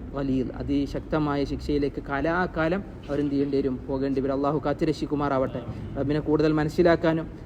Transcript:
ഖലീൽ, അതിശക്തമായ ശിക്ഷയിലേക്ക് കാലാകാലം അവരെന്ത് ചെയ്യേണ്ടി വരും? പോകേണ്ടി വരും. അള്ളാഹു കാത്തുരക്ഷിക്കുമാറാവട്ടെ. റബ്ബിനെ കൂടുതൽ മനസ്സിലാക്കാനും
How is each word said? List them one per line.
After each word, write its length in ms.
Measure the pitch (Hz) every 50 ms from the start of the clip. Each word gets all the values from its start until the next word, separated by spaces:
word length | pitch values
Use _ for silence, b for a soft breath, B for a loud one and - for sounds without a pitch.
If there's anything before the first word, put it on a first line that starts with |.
| - - -
ഖലീൽ, 340 | 139 139 139 131 131 123 110 -
അതിശക്തമായ 920 | - 127 127 143 143 143 131 - 143 - - - 156 151 147 143 143 139
ശിക്ഷയിലേക്ക് 580 | - 143 135 - - 147 143 143 139 - 151 -
കാലാകാലം 800 | - 143 139 139 165 165 180 185 170 - 170 160 160 175 202 202 - - - - -
അവരെന്ത് 240 | 143 143 143 147 139
ചെയ്യേണ്ടി 260 | 139 143 143 139 135
വരും? 280 | 139 135 127 123 -
പോകേണ്ടി 340 | - 139 131 135 139 135 135
വരും. 140 | 131 135 135
അള്ളാഹു 280 | 135 143 139 151 147 -
കാത്തുരക്ഷിക്കുമാറാവട്ടെ. 960 | 147 143 - 175 160 147 - - 139 147 143 147 143 139 131 131 127 131 131 - - B B B B - 139
റബ്ബിനെ 220 | 139 135 147 151
കൂടുതൽ 320 | 143 156 151 156 151 156 156
മനസ്സിലാക്കാനും 720 | 156 151 151 151 - 175 175 165 165 170 165 160 165 160 - B B B